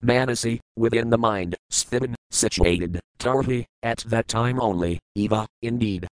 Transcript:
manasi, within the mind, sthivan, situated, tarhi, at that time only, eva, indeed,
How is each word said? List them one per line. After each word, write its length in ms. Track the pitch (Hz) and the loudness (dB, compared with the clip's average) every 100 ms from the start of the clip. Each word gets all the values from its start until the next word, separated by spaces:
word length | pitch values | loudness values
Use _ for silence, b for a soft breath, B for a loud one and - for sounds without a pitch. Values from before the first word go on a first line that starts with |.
manasi, 540 | 120 123 127 120 117 117 - - | 2 2 2 -2 -2 -4 -8 -2
within 320 | 113 117 117 | 0 2 2
the 80 | 113 | 2
mind, 380 | 113 101 87 87 _ | 2 0 -4 -6 _
sthivan, 460 | - - 123 131 117 _ | -6 -2 -2 -2 -6 _
situated, 680 | - 110 - 87 87 87 87 - - | -2 0 4 4 4 0 -6 -8 -6
tarhi, 440 | 120 135 131 123 113 _ | 0 0 0 -2 -4 _
at 140 | 117 117 113 | -6 -6 -2
that 180 | 113 - | -2 0
time 340 | 110 123 127 | 0 0 0
only, 380 | 113 90 85 87 - | 0 0 -2 -2 -6
eva, 320 | 104 104 107 107 _ | -4 0 0 -2 _
indeed, 460 | 117 120 110 92 90 | -6 -2 -2 -4 -8